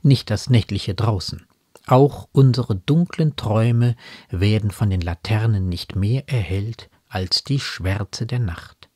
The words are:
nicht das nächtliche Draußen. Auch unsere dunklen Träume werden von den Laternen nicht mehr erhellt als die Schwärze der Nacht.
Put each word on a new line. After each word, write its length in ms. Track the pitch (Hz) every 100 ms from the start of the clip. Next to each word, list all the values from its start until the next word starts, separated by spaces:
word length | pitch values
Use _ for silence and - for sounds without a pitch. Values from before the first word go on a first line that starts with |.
nicht 280 | 151 135 -
das 200 | 104 -
nächtliche 440 | 120 - 98 -
Draußen. 540 | 95 110 101 - - _ _ _ _ -
Auch 420 | 127 139 - -
unsere 440 | - 135 120 - 98
dunklen 600 | - 151 175 - 156 -
Träume 600 | 113 107 117 117 120 117 - - _
werden 420 | 90 101 107 104
von 180 | - 107
den 120 | 92
Laternen 680 | 87 82 - 110 113 104 92
nicht 280 | 92 - -
mehr 340 | 101 131 139
erhellt 600 | 127 92 95 104 113 - _ _
als 320 | 95 92 -
die 160 | - 139
Schwärze 640 | - - 90 98 101 - 113
der 140 | 123
Nacht. 420 | 110 82 - _ -